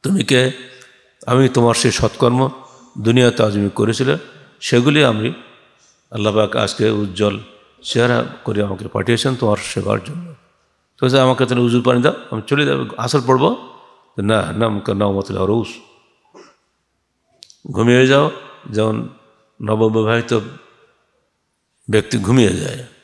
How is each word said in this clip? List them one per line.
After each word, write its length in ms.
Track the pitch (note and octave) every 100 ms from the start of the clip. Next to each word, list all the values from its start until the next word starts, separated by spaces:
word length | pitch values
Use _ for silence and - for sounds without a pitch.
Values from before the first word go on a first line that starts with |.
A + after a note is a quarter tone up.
"তুমি 220 | - G3
কে?" 280 | A#2 C3 B2+ - - - - _ _ _ -
"আমি 220 | B2 C3
তোমার 260 | B2+ A#2
সেই 160 | A2+ B2
সৎকর্ম 600 | - A2+ - B2 B2 C3+ - - - - -
দুনিয়াতে 440 | G#2+ B2+ A#2+ A#2+
আজ 140 | G#2+ G2+
আমি 140 | G2+
করেছিলে, 420 | - G#2 A2 C3 D3 - - - _
সেগুলি 440 | - A#2+ B2+ D3+
আমি, 280 | C3+ G#2+ A2+ E3+ - _ _ _ _ _ _
আল্লাহ 240 | A2+ G#2
পাক 220 | G#2+ G#2 A#2+
আজকে 340 | G2+ - A2
উজ্জ্বল 500 | G#2+ G#2 F#2 G#2 G2+ - - _ _
চেহারা 420 | - A#2 A#2+ A#2+ A#2 -
করে 180 | - G#2
আমাকে 260 | G2+ F#2 -
পাঠিয়েছেন 480 | - F#2+ A2+ C#3 B2
তোমার 200 | A2+ G#2
সেবার 480 | - - F#2+ G#2+
জন্য।" 300 | - D#3+ F3 D3 _ _ _ _ _ _
তো 80 | B2+
বলছে, 140 | C3+
"আমাকে 260 | B2+ B2+ B2
তাহলে 180 | B2
উজুর 180 | B2 A#2+
পানি 200 | B2 B2
দাও, 120 | C#3 - -
আমি 120 | A2+ G#2+
চলে 200 | C#3+ C#3+
যাবো, 200 | C3+ A#2 -
আসর 240 | A#2+ D3 B2
পড়বো।" 300 | C3 C#3+ B3+ - - _ _ _ -
"না, 300 | G2+ A2 F#2 F#2+
নাম 240 | A2+ G2+
কা 140 | G2+
নাওমাতুল 480 | G2 G#2 G2 F#2+ F#2+
আরুস।" 260 | F#2+ A2+ G#2+ - - _ _ _ _ - - _ _ _ _ _ _ _ _ _ - _ -
ঘুমিয়ে 360 | - A#2 B2 C3
যাও, 240 | C#3 D3+ - - - -
যেমন 380 | G#2+ A2 A2 - - _ _ _ _
নববিবাহিত 760 | - G#2+ A2 A2 G#2+ A#2 A#2 A2+ G2+ - _ _ _ _ _ _ _ _ _ _ _ _ -
ব্যক্তি 280 | G#2+ - B2
ঘুমিয়ে 380 | F#2+ B2+ G#2+ F2
যায়। 280 | - - - _